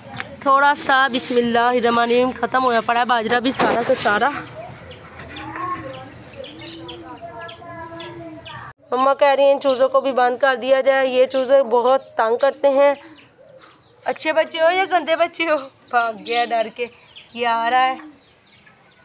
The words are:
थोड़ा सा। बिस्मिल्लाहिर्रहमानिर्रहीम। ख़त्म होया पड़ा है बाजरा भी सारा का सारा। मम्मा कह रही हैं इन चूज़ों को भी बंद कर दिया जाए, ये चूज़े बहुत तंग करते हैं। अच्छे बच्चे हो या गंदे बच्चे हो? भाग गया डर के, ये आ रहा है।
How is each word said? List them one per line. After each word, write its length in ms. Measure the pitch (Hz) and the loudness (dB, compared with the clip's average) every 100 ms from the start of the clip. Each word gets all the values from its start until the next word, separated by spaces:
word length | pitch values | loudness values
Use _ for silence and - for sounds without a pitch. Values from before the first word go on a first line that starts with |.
| - - - - | -18 -14 -14 -6
थोड़ा 320 | 277 269 285 285 | 2 4 4 2
सा। 320 | - 269 262 | 2 4 2
बिस्मिल्लाहिर्रहमानिर्रहीम। 1200 | 247 - 240 240 233 240 247 233 233 233 240 254 | 0 0 0 2 2 2 2 2 2 2 2 2
ख़त्म 280 | 226 226 254 | -2 -2 0
होया 200 | 254 233 | 2 0
पड़ा 160 | 214 233 | 0 0
है 60 | 240 | 2
बाजरा 320 | 240 220 240 | 0 2 0
भी 120 | 240 | 0
सारा 300 | 240 240 233 | 0 0 0
का 100 | 233 254 | 0 0
सारा। 380 | 226 208 247 - - - - - - - - - - - - - 359 - - 262 - - - - 508 302 339 330 330 - - - 679 339 679 679 339 339 339 339 339 339 330 320 - - - - _ | 2 2 0 -2 -12 -16 -18 -18 -18 -20 -20 -20 -18 -16 -14 -10 -8 -8 -10 -14 -16 -20 -20 -18 -18 -16 -16 -16 -16 -16 -16 -18 -16 -16 -16 -16 -18 -16 -14 -14 -16 -16 -16 -16 -16 -16 -18 -20 _
मम्मा 220 | 247 269 277 | -2 0 2
कह 180 | 285 | 2
रही 120 | 269 277 | 4 4
हैं 80 | |
इन 60 | 277 | 2
चूज़ों 280 | 277 254 262 | 0 2 2
को 100 | 269 | 2
भी 100 | 262 | 0
बंद 240 | 247 247 247 | 2 0 2
कर 160 | 269 254 | 0 0
दिया 240 | 247 269 | 0 2
जाए, 240 | 262 269 262 | 2 2 2
ये 180 | 254 254 | 2 2
चूज़े 360 | 262 254 277 254 | 2 2 4 4
बहुत 360 | 240 233 269 - - | 2 4 2 0 -2
तंग 200 | 226 240 | 0 2
करते 280 | 277 269 277 | 0 2 2
हैं। 260 | 269 285 277 - - - _ - - - - _ _ | 4 4 2 -6 -20 -20 _ -20 -20 -20 -20 _ _
अच्छे 300 | - 262 320 | -8 -4 -2
बच्चे 260 | 311 320 330 | 0 0 2
हो 100 | 320 | 2
या 140 | 370 381 | 2 2
गंदे 280 | 359 294 320 | 0 0 0
बच्चे 260 | 339 339 330 | 0 0 0
हो? 100 | 302 269 - - | 0 -2 -16 -4
भाग 260 | 240 233 214 | 0 0 -4
गया 260 | 202 233 240 | -4 -2 0
डर 240 | 233 220 | -2 -4
के, 180 | 220 233 - - - - 233 | -6 -10 -10 -20 -20 -18 -6
ये 100 | 233 | -2
आ 220 | 226 233 | 0 2
रहा 100 | 254 | 2
है। 180 | 262 262 311 285 _ _ _ _ - _ _ _ | 2 -2 -10 -20 _ _ _ _ -20 _ _ _